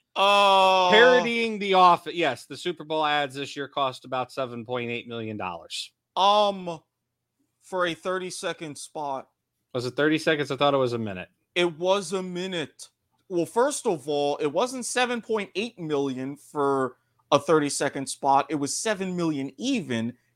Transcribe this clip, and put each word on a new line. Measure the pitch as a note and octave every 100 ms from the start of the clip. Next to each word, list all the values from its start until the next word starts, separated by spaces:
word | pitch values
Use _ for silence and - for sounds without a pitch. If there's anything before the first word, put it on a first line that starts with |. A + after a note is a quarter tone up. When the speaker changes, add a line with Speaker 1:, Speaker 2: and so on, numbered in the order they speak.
| _
Speaker 1:
Uh, | - G3 G3+ G3+ G3 F#3+ F#3+ F3+
Speaker 2:
parodying | G#3 B3 B3 A#3 A#3 A3+ G#3+
The | G3+
Office. | F#3 F3+ E3+ -
Yes, | E3+ D#3 A#2+
the | - C#3
Super | F3 E3
Bowl | D3+ D#3
ads | D3+ D3 C#3+
this | C3 C#3 C#3+
year | C#3
cost | - C3+ B2+
about | B2+ C3 C3
seven | - B2+ A#2+ A2+
point | B2 A#2+
eight | A#2+ A#2
million | A#2 A2 G#2
dollars. | F#2 E2+ E2 - - _ _ -
Speaker 1:
Um, | G3 G#3 G#3 G3 F3+ D#3+ _ _ _ _ _ _ _ _
for | - F#3 F3
a |
thirty-second | D#3+ F#3+ F#3 F#3 - F3+ E3 D#3+ C3+
spot. | - D#3+ C#3+ C3+ - _ _ _ _
Speaker 2:
Was | B2+ B2
it | B2+
thirty | D3 D#3
seconds? | D#3 D#3 C#3
I | C3
thought | C#3+
it | C#3
was | B2+
a | A#2+
minute. | G#2+ F#2 F2 _ _
Speaker 1:
It | - F3 D3+
was | F3+ G3 E3
a | F#3+
minute. | F#3 F3 F#3 F3+ C3+ - - _ _ _ -
Well, | F3 D#3+
first | A3+ C4+ C#4 B3
of | E3 C#3
all, | D3 C#3+ C#3+
it | D3+
wasn't | D3+ B3 C4
seven | A3+ A#3+ B3 B3
point | - A3 F#3+
eight | F3+ A#3 G#3
million | D#3+ C#3+ C#3 B2+ C3 C#3+
for | - D3+ C#3 C3+ B2+ - _ _ -
a | D3
thirty-second | - D#3+ D3 - C#3+ - C3+
spot. | - C#3+ C#3 C#3+
It | D3+
was | C#3 -
seven | A3 G3+ F#3+ F3+
million | E3+ D3 C3+ -
even. | A#3+ C4 C#3 A#2 A2+ - _